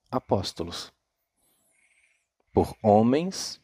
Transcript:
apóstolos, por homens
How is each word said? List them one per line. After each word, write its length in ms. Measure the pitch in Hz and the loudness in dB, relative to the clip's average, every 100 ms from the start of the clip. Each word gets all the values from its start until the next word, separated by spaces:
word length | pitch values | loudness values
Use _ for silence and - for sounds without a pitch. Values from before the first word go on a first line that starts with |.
| _ | _
apóstolos, 840 | 127 - 107 - - 87 - - _ _ _ _ _ _ _ _ _ _ _ _ _ _ _ _ | -8 -2 -4 -4 -10 -10 -12 -14 _ _ _ _ _ _ _ _ _ _ _ _ _ _ _ _
por 220 | 104 87 - | 0 0 0
homens 760 | 110 104 113 139 180 - - - | 4 6 4 2 -2 -8 -12 -14